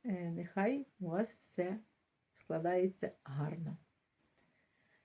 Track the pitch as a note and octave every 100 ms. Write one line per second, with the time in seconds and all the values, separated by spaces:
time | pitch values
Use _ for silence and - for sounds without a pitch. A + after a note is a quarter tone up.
0 | B3 F3+ F3 E3+ F3 - G3+ C#4 C4+ _
1 | F3 F3 A3+ - - - F3+ G#3+ - _
2 | _ _ _ - - D#3+ E3+ F3+ F#3+ F#3
3 | - - - C3+ D3+ E3 D3+ - - _
4 | _ _ _ _ _ _ _ _ _ _